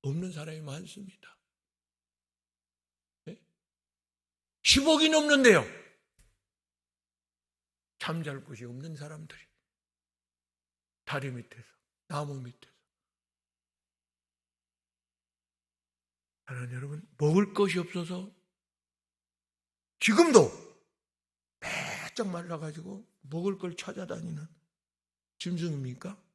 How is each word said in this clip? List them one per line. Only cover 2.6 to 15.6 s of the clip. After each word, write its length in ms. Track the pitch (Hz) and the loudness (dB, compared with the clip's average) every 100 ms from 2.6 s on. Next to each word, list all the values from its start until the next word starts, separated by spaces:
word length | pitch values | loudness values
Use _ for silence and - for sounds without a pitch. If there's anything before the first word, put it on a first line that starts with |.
| _ _ _ _ _ _ | _ _ _ _ _ _
네? 160 | - 196 _ _ _ _ _ _ _ _ _ _ _ _ | -20 -20 _ _ _ _ _ _ _ _ _ _ _ _
십억이 460 | - 269 294 302 311 | 4 4 6 6 6
넘는데요. 540 | 311 294 285 254 175 - - - _ _ _ _ _ _ _ _ _ _ _ _ _ _ _ _ _ _ _ _ _ | 4 6 6 8 8 4 -12 -20 _ _ _ _ _ _ _ _ _ _ _ _ _ _ _ _ _ _ _ _ _
잠잘 460 | - 165 151 139 | -8 -6 -6 -10
곳이 200 | - 107 | -12 -16
없는 300 | 120 123 160 | -14 -12 -12
사람들이 540 | 151 147 156 156 - - _ _ _ _ _ _ _ _ _ _ _ _ _ _ _ | -12 -14 -16 -18 -20 -20 _ _ _ _ _ _ _ _ _ _ _ _ _ _ _
다리 260 | - 143 135 | -8 -8 -6
밑에서, 360 | 123 - 120 - _ _ _ _ | -10 -14 -20 -20 _ _ _ _
나무 340 | 147 147 139 | -8 -8 -10
밑에서. 320 | 123 - - _ _ _ _ _ _ _ _ _ _ _ _ _ _ _ _ _ _ _ _ _ _ _ _ _ _ _ _ _ | -12 -18 -20 _ _ _ _ _ _ _ _ _ _ _ _ _ _ _ _ _ _ _ _ _ _ _ _ _ _ _ _ _